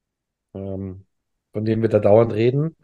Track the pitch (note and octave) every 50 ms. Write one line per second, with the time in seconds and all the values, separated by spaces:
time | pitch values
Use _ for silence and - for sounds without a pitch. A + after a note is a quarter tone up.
0 | _ _ _ _ _ _ _ _ _ _ - G2 G2 G2 F#2+ F#2+ G2 F#2+ F#2 F#2+
1 | G2 _ _ _ _ _ _ _ _ _ - G#2+ A2 A2 A2 A2+ A2+ G#2+ A2+ G#2+
2 | G#2 G2+ G2+ A2+ A#2 A2 A2 G#2+ A2+ B2 B2+ C#3+ D3+ D#3+ - _